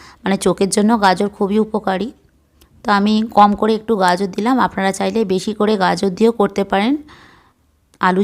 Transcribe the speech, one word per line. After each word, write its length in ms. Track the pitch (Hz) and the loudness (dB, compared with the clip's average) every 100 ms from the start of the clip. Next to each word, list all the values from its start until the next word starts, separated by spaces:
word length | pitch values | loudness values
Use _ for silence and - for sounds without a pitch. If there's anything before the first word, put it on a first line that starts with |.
| - - | -20 -10
মানে 160 | - 196 190 | -4 -2 0
চোখের 240 | 170 196 214 | 0 0 0
জন্য 160 | 208 233 | 2 2
গাজর 260 | 196 180 202 - | 2 2 -2 -2
খুবই 200 | 196 208 | -2 0
উপকারী। 500 | 214 214 208 185 226 - _ _ _ _ _ _ - | -2 -4 -4 -4 -6 -10 _ _ _ _ _ _ -2
তো 20 | 202 | 0
আমি 160 | 208 214 226 - | 2 0 0 4
কম 140 | 202 196 | 4 4
করে 180 | 214 220 | 0 -2
একটু 140 | 220 214 | -2 0
গাজর 260 | 185 180 196 180 | 0 0 -2 -4
দিলাম, 200 | 220 262 185 | -2 0 0
আপনারা 240 | - 190 190 | -2 -4 -2
চাইলে 200 | 196 214 202 | -4 -2 -2
বেশি 260 | 185 214 | -2 -4
করে 200 | 208 208 214 | -2 0 0
গাজর 280 | 180 180 196 185 | 0 0 -4 0
দিয়েও 160 | 226 226 | 0 2
করতে 220 | 202 202 196 | -2 -2 -2
পারেন 220 | 196 220 302 - - - _ _ _ _ _ _ _ | -2 0 -2 -6 -20 -20 _ _ _ _ _ _ _
আলু 220 | 180 185 | 0 0